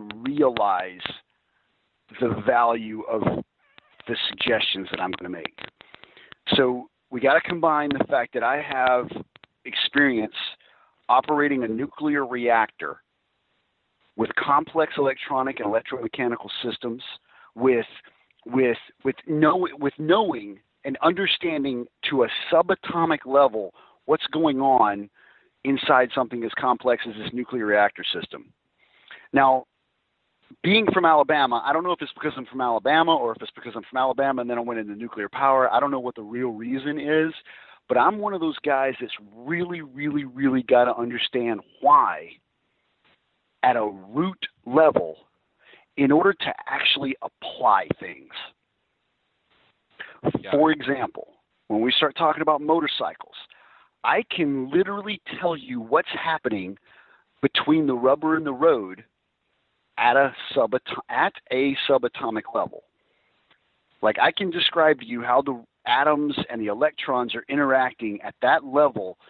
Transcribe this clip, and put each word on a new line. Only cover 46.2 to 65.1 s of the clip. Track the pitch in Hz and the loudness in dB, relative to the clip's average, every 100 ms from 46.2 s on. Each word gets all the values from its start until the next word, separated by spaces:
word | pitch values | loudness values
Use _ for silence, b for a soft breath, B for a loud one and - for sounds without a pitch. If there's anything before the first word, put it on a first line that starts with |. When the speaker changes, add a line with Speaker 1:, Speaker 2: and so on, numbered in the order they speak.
| 190 | 4
Speaker 1:
to | 180 143 - - | 2 -2 -6 -6
actually | 139 - 143 139 - | -2 0 0 -2 -8
apply | - - - - 123 98 80 - | -10 -14 -14 0 4 4 2 -6
things. | 92 80 69 - - _ _ _ _ _ _ _ _ _ _ _ _ _ _ - B B 151 - | -10 -16 -18 -16 -16 _ _ _ _ _ _ _ _ _ _ _ _ _ _ -20 B B -4 -4
Speaker 2:
Yeah. | 98 | 0
Speaker 1:
For | 143 156 | 2 4
example, | 147 131 135 113 - - _ _ _ - | 2 -2 -4 -6 -8 -18 _ _ _ -6
when | 107 | -2
we | 120 | 0
start | - 147 135 | 2 0 0
talking | 165 151 | 0 0
about | 156 147 | 0 0
motorcycles, | 151 165 147 - 90 - - - - b b b b _ | 2 0 0 -4 -6 -8 -16 -20 -20 b b b b _
I | 117 175 - | 0 0 -2
can | - 147 139 131 | -2 -2 -2 0
literally | 160 190 202 202 202 - - | 0 0 -2 -8 -10 -10 -6
tell | 175 160 | -4 -4
you | 127 123 | -6 -10
what's | 113 151 - | 0 0 0
happening | - 160 160 123 107 92 98 b b b b _ _ | -4 -4 -4 -2 -4 -4 -12 b b b b _ _
between | 139 - - 160 147 | -2 0 2 2 2
the | |
rubber | 123 127 147 156 160 | 2 2 2 2 -2
and | 151 | -2
the | |
road | 131 160 131 95 95 - _ _ _ _ _ _ _ _ - | 2 2 2 0 -12 -18 _ _ _ _ _ _ _ _ 0
at | 117 131 | 2 4
a | 135 - - | 2 0 -4
subato-, | 139 110 104 - - - | 0 0 0 -4 -10 -6
at | 120 180 - - | 0 0 -2 -4
a | 127 139 135 - | 0 0 0 0
subatomic | 135 123 - 120 110 - | 2 0 -4 -6 -6 -6
level. | 104 90 - - _ _ _ _ _ _ _ _ _ _ _ | -4 -4 -8 -20 _ _ _ _ _ _ _ _ _ _ _
Like, | 107 - | 0 2
I | 147 | 0
can | - 190 | 0 -2
describe | 175 - 170 156 139 | 0 0 4 4 4
to | |
you | 113 | -2